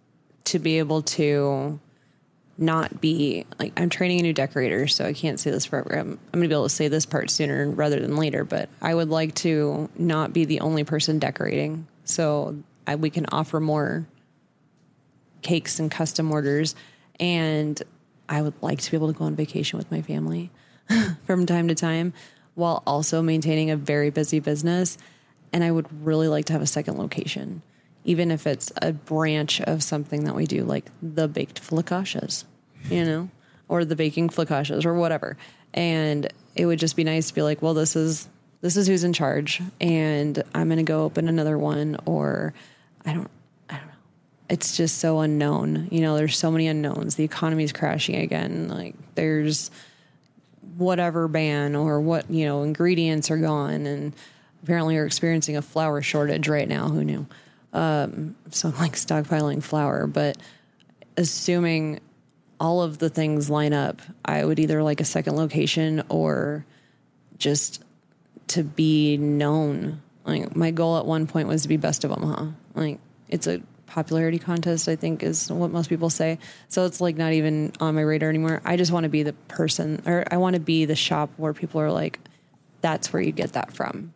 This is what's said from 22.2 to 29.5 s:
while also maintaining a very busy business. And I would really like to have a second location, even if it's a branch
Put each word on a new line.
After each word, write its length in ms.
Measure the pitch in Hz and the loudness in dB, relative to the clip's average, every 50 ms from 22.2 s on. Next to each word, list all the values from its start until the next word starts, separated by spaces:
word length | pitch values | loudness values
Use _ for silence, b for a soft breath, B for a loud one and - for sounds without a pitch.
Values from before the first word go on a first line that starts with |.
| B B B B B B B | B B B B B B B
while 280 | - 170 170 165 - - | -2 0 0 0 0 0
also 360 | - 139 143 151 - - 160 | 0 0 0 0 0 0 2
maintaining 500 | 165 165 160 160 151 160 156 156 160 156 | 2 2 2 2 2 2 2 2 2 2
a 40 | 156 151 | 0 0
very 320 | 143 143 147 147 147 147 | 0 0 2 2 2 2
busy 300 | 147 160 151 - - 156 | 2 0 0 0 0 0
business. 580 | 147 - 151 147 151 170 175 180 185 170 - B B B B B B B B B _ - | 0 0 -2 0 0 0 2 2 0 0 -2 B B B B B B B B B _ -4
And 120 | - 175 170 | -2 0 2
I 80 | 170 | 2
would 340 | 165 165 156 - 156 151 151 | 2 0 0 -2 -8 -6 -2
really 220 | 156 156 156 160 160 | 0 2 2 4 2
like 180 | 151 151 151 | 2 0 0
to 80 | - 156 | 0 0
have 80 | 151 | 0
a 60 | 147 147 | 0 0
second 300 | - 147 147 - - 69 | -2 -2 -2 -4 -4 -4
location, 640 | - - - - - - - - - - - 170 - b b b b b b b - | -4 -4 -4 -4 -6 -4 -6 -8 -8 -8 -10 -12 -14 b b b b b b b -2
even 260 | - 175 165 175 170 | 0 2 2 2 2
if 140 | 160 151 - 156 | 0 0 0 -2
it's 240 | 139 - - - - - | -2 -2 -2 -4 -4 -4
a 100 | - 160 160 | -4 -4 -4
branch 680 | 147 - - 160 156 160 156 151 151 151 147 | -4 -6 -4 0 0 2 2 2 0 0 0